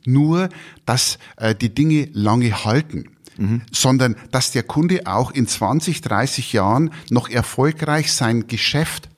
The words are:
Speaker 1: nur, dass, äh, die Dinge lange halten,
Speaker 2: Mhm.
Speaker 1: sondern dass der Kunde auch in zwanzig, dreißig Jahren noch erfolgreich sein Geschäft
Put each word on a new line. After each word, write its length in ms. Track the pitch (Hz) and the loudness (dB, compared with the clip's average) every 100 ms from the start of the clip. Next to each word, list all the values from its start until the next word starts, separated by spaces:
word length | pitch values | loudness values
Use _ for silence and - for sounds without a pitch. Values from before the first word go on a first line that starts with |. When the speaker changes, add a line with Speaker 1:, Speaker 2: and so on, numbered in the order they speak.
| 123 | 2
Speaker 1:
nur, 420 | 135 151 170 185 - - - - | 4 4 2 0 -6 -20 -10 -2
dass, 340 | 120 - - - - | 0 0 -4 -12 -4
äh, 180 | 113 | 0
die 220 | 107 120 127 | 2 0 2
Dinge 320 | 156 151 143 | 2 2 0
lange 500 | 104 104 120 120 98 | 0 2 2 2 0
halten, 460 | 107 127 156 80 - _ - - | 0 0 0 -6 -12 _ -18 -4
Speaker 2:
Mhm. 260 | 101 117 - | -2 -2 -2
Speaker 1:
sondern 420 | - 131 131 127 113 - | 0 2 4 2 -2 -4
dass 220 | 131 - | -2 -2
der 100 | 120 | -2
Kunde 380 | - 147 170 - 98 | -2 0 2 0 0
auch 260 | 98 123 | -2 0
in 160 | 143 110 | 0 -2
zwanzig, 520 | - 104 147 180 160 | 0 0 0 0 -4
dreißig 540 | - 104 131 - - | -2 -2 -2 -4 -2
Jahren 380 | 110 98 120 160 - - | 0 2 2 0 -4 -2
noch 200 | 120 - | -2 0
erfolgreich 840 | 120 - - 143 156 151 151 151 | -2 -2 0 0 0 -2 -2 0
sein 340 | - 117 117 113 | 0 0 0 -2
Geschäft 640 | 110 - 143 160 - - | -4 -2 0 -2 -6 -14